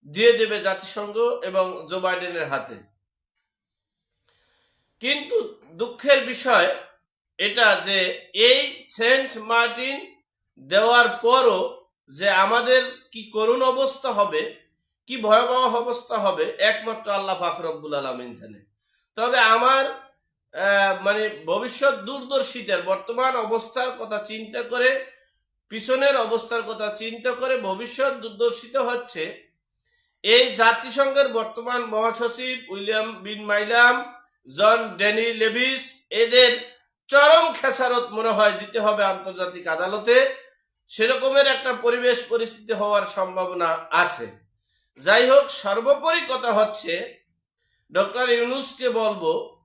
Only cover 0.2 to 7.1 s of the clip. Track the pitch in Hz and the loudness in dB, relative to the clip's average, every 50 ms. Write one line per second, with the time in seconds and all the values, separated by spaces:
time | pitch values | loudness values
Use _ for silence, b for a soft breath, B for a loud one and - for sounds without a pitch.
0.2 | 226 233 233 226 226 208 208 202 180 190 185 185 - - - 214 208 208 208 220 | 4 4 4 4 2 -2 -2 -2 -2 -2 -4 -4 -8 -10 -10 -10 -10 -8 -4 -2
1.2 | 233 240 247 240 - 190 185 190 185 185 180 - 165 151 180 185 180 185 180 175 | -2 -2 -2 -4 -6 -4 -2 -2 -2 -2 -4 -12 -12 -8 -8 -4 -2 -2 -4 -2
2.2 | 180 175 175 165 156 139 139 135 - - 113 98 - _ _ _ _ _ _ _ | -6 -8 -6 -8 -6 -4 -6 -6 -6 -10 -16 -20 -20 _ _ _ _ _ _ _
3.2 | _ _ _ _ _ _ _ _ _ _ _ _ _ _ _ _ _ _ _ _ | _ _ _ _ _ _ _ _ _ _ _ _ _ _ _ _ _ _ _ _
4.2 | _ _ _ _ _ _ _ _ _ _ _ _ _ _ _ _ 220 254 294 294 | _ _ _ _ _ _ _ _ _ _ _ _ _ _ _ _ -2 -2 -2 -2
5.2 | 294 - 494 440 - - - _ - - 165 165 226 240 - - - 277 277 269 | -2 -2 -2 -2 -2 -4 -12 _ -20 -20 -8 -8 -8 -8 -6 -6 2 4 4 4
6.2 | 233 233 240 - - 262 233 190 175 185 - - - - _ _ _ _ | 4 -2 -6 -4 0 2 4 4 4 2 0 -4 -10 -20 _ _ _ _